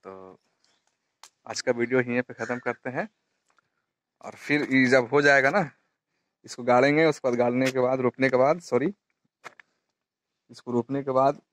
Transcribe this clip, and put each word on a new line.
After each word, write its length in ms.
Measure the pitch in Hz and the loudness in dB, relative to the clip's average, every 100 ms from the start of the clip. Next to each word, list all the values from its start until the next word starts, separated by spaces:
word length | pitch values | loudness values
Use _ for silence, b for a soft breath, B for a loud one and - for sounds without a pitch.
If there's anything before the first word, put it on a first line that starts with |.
तो 360 | 95 95 92 92 _ _ _ _ _ _ _ _ - _ - | -18 -18 -20 -20 _ _ _ _ _ _ _ _ -20 _ -14
आज 140 | 110 | -10
का 100 | - | -4
video 280 | 120 117 131 | -4 -2 -2
यहीं 200 | 123 120 | -2 -4
पे 120 | - | -6
ख़त्म 260 | 117 113 123 | -10 -8 -6
करते 300 | 123 120 131 | -8 -8 -10
हैं 200 | 127 214 _ _ _ _ _ _ _ _ _ _ _ | -10 -10 _ _ _ _ _ _ _ _ _ _ _
और 120 | - - | -20 -18
फिर 360 | - 147 120 | -4 -4 0
ये 120 | 131 127 | 2 4
जब 220 | 131 120 | 4 4
हो 100 | 139 | 2
जाएगा 280 | 143 139 135 | 4 4 4
ना, 200 | 190 156 _ _ _ _ _ _ _ 110 | 0 -2 _ _ _ _ _ _ _ -20
इसको 180 | - | -8
गाड़ेंगे, 420 | 120 123 135 147 160 | 2 4 4 4 2
उसके 220 | 147 131 | 0 -4
बाद 100 | 120 | 0
गाड़ने 340 | 120 123 131 | 0 0 -2
के 80 | 131 | 0
बाद, 200 | 127 131 | -2 0
रोपने 280 | 123 - 131 | -2 0 0
के 80 | 127 | 2
बाद, 220 | 135 170 | 2 0
sorry, 320 | - 123 147 202 _ _ _ _ - _ _ _ _ _ _ _ _ _ _ | -2 -2 -2 -6 _ _ _ _ -20 _ _ _ _ _ _ _ _ _ _
इसको 200 | 120 - | -20 -4
रोपने 300 | 120 117 139 | -4 -2 -6
के 80 | 135 | -2
बाद 300 | 131 135 - _ | 2 2 0 _